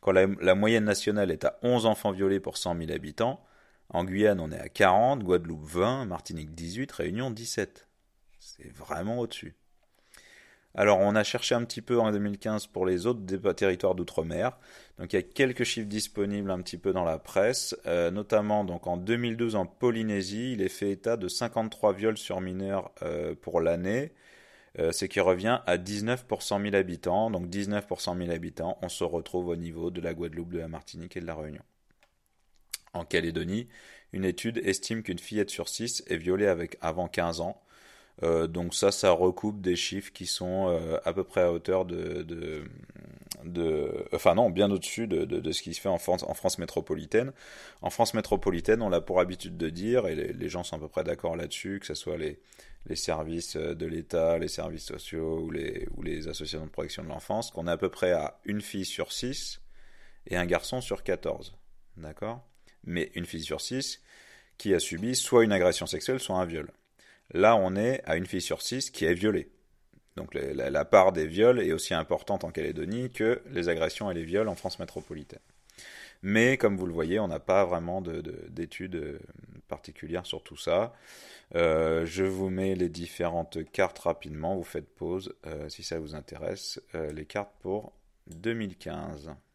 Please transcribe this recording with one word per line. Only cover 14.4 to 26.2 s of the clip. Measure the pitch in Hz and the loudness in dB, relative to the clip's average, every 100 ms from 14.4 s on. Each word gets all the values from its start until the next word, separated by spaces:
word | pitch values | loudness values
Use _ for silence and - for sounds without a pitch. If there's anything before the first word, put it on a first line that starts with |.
| 117 - - - - - | -2 -4 -20 -20 -20 -14
Donc, | 85 | -2
il | 98 | 0
y | |
a | |
quelques | 90 - 131 123 120 | 0 2 2 4 -2
chiffres | - 107 | -2 -4
disponibles | 104 - - 101 101 98 | -4 -4 -2 -2 -2 -2
un | 92 | -4
petit | 87 87 | -6 -4
peu | 98 | 0
dans | 92 | 2
la | 85 80 | 2 0
presse, | - 95 104 135 - - - | 0 2 4 2 -4 -6 -2
euh, | 87 85 | 2 2
notamment | 95 104 110 104 104 | 0 2 2 4 0
donc | 98 87 - | 0 -4 -4
en | 87 | -4
deux | 92 120 | 0 0
mille | 120 113 | 0 0
douze | 117 107 | 0 0
en | 98 | -2
Polynésie, | _ 123 113 110 101 92 104 127 | _ 2 2 0 0 -2 -4 -4
il | 117 | -2
est | 95 | -2
fait | - 101 | 0 -2
état | 98 113 117 | -2 0 0
de | 90 | -2
cinquante-trois | - 117 117 110 - 107 | -2 -2 -2 -4 2 2
viols | 95 110 110 | 4 0 0
sur | - 95 | -4 -4
mineurs, | 92 92 98 98 - - | -4 -4 -2 -2 -4 -8
euh, | 82 80 80 85 | -6 -4 -4 -6
pour | - 87 | -2 2
l'année, | 82 85 90 117 151 _ - - - - _ - | 2 2 0 -2 -4 _ -20 -20 -20 -20 _ -2
euh, | 82 | -2
ce | 82 | 0
qui | 95 - | -2 2
revient | 92 90 101 123 - | 4 4 2 0 2
à | 90 | 0
dix-neuf | 90 104 107 123 | 0 -4 -2 -2